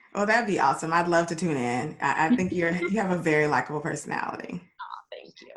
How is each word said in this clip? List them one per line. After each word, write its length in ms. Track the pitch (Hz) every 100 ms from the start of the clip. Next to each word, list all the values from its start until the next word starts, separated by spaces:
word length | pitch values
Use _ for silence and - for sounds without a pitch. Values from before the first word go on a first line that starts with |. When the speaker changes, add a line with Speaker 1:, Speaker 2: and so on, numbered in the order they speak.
| _ -
Speaker 1:
Oh, 100 | 208
that'd 220 | 226 214
be 120 | 165
awesome. 340 | 135 135 165
I'd 160 | 170 175
love 180 | 170 170
to 80 | 160
tune 220 | 180 139
in. 400 | 120 123 151 -
I, 260 | 139 - 160
I 80 | 247
think 160 | 185
you're, 200 | 175 170
Speaker 2:
<laughs> 180 | 180 -
Speaker 1:
you 80 | 214
have 100 | 196
a 60 | 175
very 300 | 160 151 151
likable 340 | 127 - 151
personality. 800 | 147 147 - - - - - 175
Speaker 2:
Aw, 380 | - - - - -
thank 300 | - - -
you. 80 | -